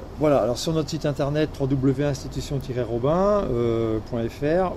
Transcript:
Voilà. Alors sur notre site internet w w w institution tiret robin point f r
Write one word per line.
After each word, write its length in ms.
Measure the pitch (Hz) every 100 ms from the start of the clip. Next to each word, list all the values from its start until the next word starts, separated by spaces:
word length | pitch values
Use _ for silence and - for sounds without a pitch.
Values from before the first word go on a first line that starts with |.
| - -
Voilà. 200 | 151 135
Alors 200 | 104 120
sur 140 | -
notre 180 | 160 151
site 160 | 160 147
internet 440 | 139 143 147 151 -
w 160 | 139 139
w 180 | 135
w 120 | 131 147
institution 520 | 135 - - - 143
tiret 260 | 139 123
robin 600 | 110 117 131 170 196 208 196 120 117 113 113 110 107
point 180 | 120 113
f 160 | -
r 300 | 143 170 185